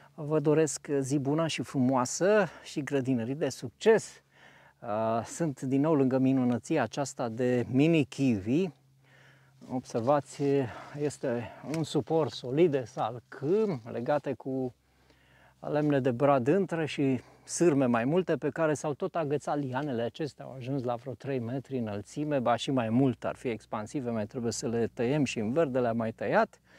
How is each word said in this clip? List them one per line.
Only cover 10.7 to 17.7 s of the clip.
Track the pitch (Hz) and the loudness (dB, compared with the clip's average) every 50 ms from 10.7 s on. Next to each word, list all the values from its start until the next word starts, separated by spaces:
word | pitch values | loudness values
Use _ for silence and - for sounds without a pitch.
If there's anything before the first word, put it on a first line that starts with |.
| - - - - - 147 | -6 -12 -16 -12 -8 -4
este | 147 143 - - - 139 120 120 110 - - - - 127 151 | -4 -4 -4 -4 -4 -4 -2 -4 -4 -8 -12 -14 -10 -6 -4
un | 165 | -4
suport | 147 - - 147 - - 160 165 147 113 | -4 -2 -2 -2 -2 0 0 0 0 0
solid | - - - 123 131 151 180 165 | -4 -8 -8 -2 2 4 4 4
de | 139 135 117 | 4 0 -4
salcâm | - - 160 127 107 123 120 - - - - 135 147 196 220 220 208 160 120 110 120 | -4 -6 -6 -6 -6 -6 -8 -14 -16 -12 -6 -2 0 0 0 0 0 -2 -6 -6 -8
legate | 113 117 120 139 147 147 - 147 | -8 -6 -2 0 0 0 0 -4
cu | 131 - - 139 131 131 127 127 - _ _ _ _ _ _ _ _ _ _ _ _ _ _ _ _ - | -6 -6 -6 -6 -4 -4 -4 -6 -8 _ _ _ _ _ _ _ _ _ _ _ _ _ _ _ _ -12
lemne | - 151 151 147 151 147 143 135 | -8 -4 -2 0 2 4 4 4
de | 127 135 | 2 2
brad | 117 120 143 139 143 131 117 | 2 4 4 4 4 4 4
între | 139 165 202 185 - 170 165 156 | 4 2 2 2 0 -2 -4 -4
și | 135 - - 143 135 131 120 - - - - _ | -4 -2 0 2 2 2 0 -4 -8 -20 -20 _
sârme | - - - 170 175 | -6 0 2 4 4